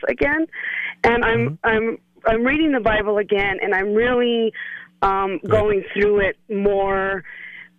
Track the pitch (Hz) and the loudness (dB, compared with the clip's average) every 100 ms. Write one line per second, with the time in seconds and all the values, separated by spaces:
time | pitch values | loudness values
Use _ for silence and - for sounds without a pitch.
0 | - 254 285 302 320 - - - - - | -4 0 0 0 -2 -6 -10 -8 -8 -2
1 | 233 233 226 226 233 160 214 220 226 - | 0 2 2 0 -2 -2 0 0 0 -4
2 | _ _ 220 226 240 294 320 269 214 214 | _ _ 0 2 2 2 2 2 2 0
3 | 208 208 208 202 202 190 190 190 196 208 | 0 0 0 0 0 -2 -2 0 0 2
4 | 247 247 240 233 226 - - - - _ | 2 2 2 2 0 -4 -10 -14 -18 _
5 | 196 196 196 185 202 214 208 202 185 196 | 0 2 -2 -4 0 2 2 0 -2 0
6 | 208 208 196 - - 202 202 196 196 190 | 2 2 2 -2 -6 -2 0 2 0 0
7 | 196 190 - - - - - | -2 -4 -8 -16 -18 -18 -20